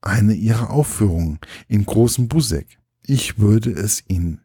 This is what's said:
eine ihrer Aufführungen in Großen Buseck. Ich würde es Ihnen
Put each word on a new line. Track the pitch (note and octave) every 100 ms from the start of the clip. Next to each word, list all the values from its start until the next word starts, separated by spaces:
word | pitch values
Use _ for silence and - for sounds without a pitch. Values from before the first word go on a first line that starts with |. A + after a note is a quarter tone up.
eine | - G2+ G#2
ihrer | G#2 A2 A2+ A#2
Aufführungen | C#3+ C#3+ - G#2 E2+ E2 D2 - - _
in | G#2 G2+
Großen | G#2+ A#2 A#2+ A#2+
Buseck. | D#3 D3 D2 - _ _ _
Ich | - C3+ - -
würde | G#2 A2 A2+
es | G2+ G#2 - _
Ihnen | F#2 E2+ D#2